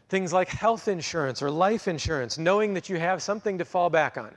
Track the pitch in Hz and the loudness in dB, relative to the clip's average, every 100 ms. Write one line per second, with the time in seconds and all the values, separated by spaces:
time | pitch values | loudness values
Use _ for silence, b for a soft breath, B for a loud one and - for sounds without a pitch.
0 | b 190 185 180 180 - 220 226 - 180 | b -2 2 2 2 2 2 2 0 -2
1 | - 170 135 120 143 156 190 226 196 160 | -2 -2 -2 -2 -2 2 2 2 -2 -2
2 | - 151 120 147 165 202 214 185 - 175 | -2 -2 -4 -2 2 2 2 -2 -4 -2
3 | 170 185 - 214 214 185 170 185 175 160 | 0 -2 -2 -4 -2 -4 -2 0 2 4
4 | 143 - 110 | 2 -2 -12